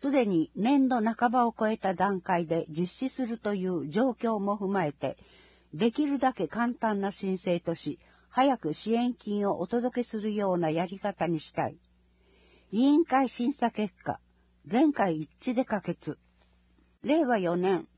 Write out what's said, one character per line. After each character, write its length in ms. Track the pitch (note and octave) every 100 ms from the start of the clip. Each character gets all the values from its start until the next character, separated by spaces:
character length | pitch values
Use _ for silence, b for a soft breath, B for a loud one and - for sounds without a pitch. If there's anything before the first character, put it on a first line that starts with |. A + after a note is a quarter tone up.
す 100 | C#4
で 160 | C4+ G#3
に 240 | E3+ D#3
年 320 | - A3+ C#4+ C4
度 140 | B3
半 300 | A3 A3 A#3+
ば 160 | B3 A#3
を 80 | -
超 100 | A3
え 100 | A3
た 160 | F#3+
段 260 | F3+ G3 F#3+
階 260 | - F3 D#3+
で 200 | E3 D#3
実 200 | D#3 F3+
施 200 | - C4
す 180 | - A#3
る 120 | A3+
と 160 | G#3
い 120 | G3+ F#3
う 200 | F3 C#3+
状 220 | F3+ C4
況 280 | A3 A3+ G#3+
も 200 | G3 G3+
踏 80 | F#3+
ま 180 | G3
え 80 | D3+
て、 240 | - E3+ - b b b b b
で 200 | D3+ A3+
き 140 | C4 D4+
る 120 | C#4
だ 160 | C4
け 120 | - D#3+
簡 280 | A3 A#3+
単 260 | A#3 A3+ G3+
な 100 | G3
申 280 | - G3 F#3
請 200 | F#3 E3+
と 160 | -
し、 240 | E3 D3+ - b b b
早 300 | B3 C#4 A#3+
く 160 | D3+
支 180 | D#3 G#3+
援 220 | A#3 B3
金 340 | A#3+ G#3 G#3 G3+
を 120 | E3
お 60 | F3+
届 360 | A#3+ B3 B3
け 20 |
す 160 | A#3+ G#3+
る 140 | G#3+
よ 180 | G#3 G3
う 60 | F3
な 120 | D#3+
や 140 | D#3+
り 140 | F3+ G3
方 280 | G3+ - E3
に 140 | D#3+
し 120 | -
た 160 | - C3
い。 80 | - _ _ _ _ b b b b b
委 100 | G#3
員 220 | C#4 D4
会 240 | E4 C4+ B3
審 240 | - A#3+
査 180 | - A#3
結 240 | - G#3 _
果、 180 | - - _ _ _ _ C#3+
全 260 | A3+ D#4
会 280 | - G3 D#3
一 320 | D#3 _ B3+
致 20 |
で 100 | A#3
可 160 | B3+ G#3
決。 380 | - - - - _ _ _ _ _ _ _ _
令 220 | A3+ D#4
和 140 | B3+ A3+
四 180 | E3+ F3
年、 320 | F#3 F3 -